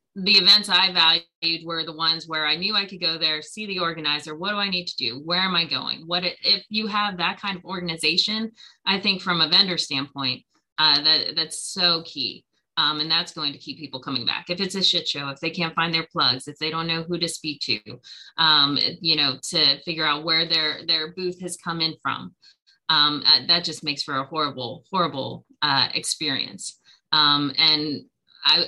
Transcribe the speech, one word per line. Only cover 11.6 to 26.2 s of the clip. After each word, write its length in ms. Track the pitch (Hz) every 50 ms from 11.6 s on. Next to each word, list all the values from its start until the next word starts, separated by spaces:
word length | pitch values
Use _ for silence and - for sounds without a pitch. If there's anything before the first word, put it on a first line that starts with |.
so 400 | - - - 190 180 175 170 165 165
key. 400 | - - 143 120 101 - - _ _ _ _ _ _ _ -
Um, 220 | 147 147 151 151
and 100 | 156 160
that's 240 | 165 170 175 - -
going 180 | 165 147 143
to 60 | 143 -
keep 200 | - 151 127 160
people 220 | 147 135 135 127
coming 240 | - 139 131 120 113
back. 240 | 90 - - - -
If 100 | 175 190
it's 160 | 196 180 196
a 80 | 190
shit 240 | - - 175 170 156
show, 220 | - - 143 143 139
if 120 | 135 -
they 100 | 165 160
can't 240 | - 185 165 165 -
find 180 | 175 165 170
their 140 | 165 160 160 -
plugs, 380 | - 156 143 123 127 131 - 147
if 80 | 147 -
they 120 | 156 160
don't 160 | 160 165 165
know 160 | 165 165 165
who 160 | 160 170 175 165
to 100 | 170 170
speak 320 | - - - 156 143 -
to, 200 | - - 104 104 - 107 127 - - - - - - - - 160
um, 400 | 165 156 151 147 143 143 143 - - - 175 -
you 140 | 170 160 160
know, 220 | 151 147 135 127 - - -
to 320 | 175 160 147 139 139 139
figure 240 | - 175 160 160 156
out 180 | 151 147 151 160
where 240 | 165 160 165 165 165
their, 320 | 160 160 156 151 143 - 165
their 260 | 160 170 160 156 165
booth 260 | 175 185 185 180 180 180
has 160 | 180 175 - -
come 240 | - 175 165 165
in 120 | 160 160 156 -
from. 320 | - 135 - - 185 175 - _ _ - _ _ _ _ _ _ _ -
Um, 340 | 160 151 147 147 147 139 -
uh, 200 | - - 123 131 -
that 160 | 170 175 175
just 200 | 165 147 - 156
makes 180 | 147 143 -
for 140 | - 151 139
a 80 | 135 139
horrible, 600 | - 160 156 147 139 127 127 123 113 - - - _
horrible, 540 | 190 180 175 - 143 131 131 - - - - _ _ _
uh, 280 | 151 147 139 131 120 - -
experience. 840 | - - - - -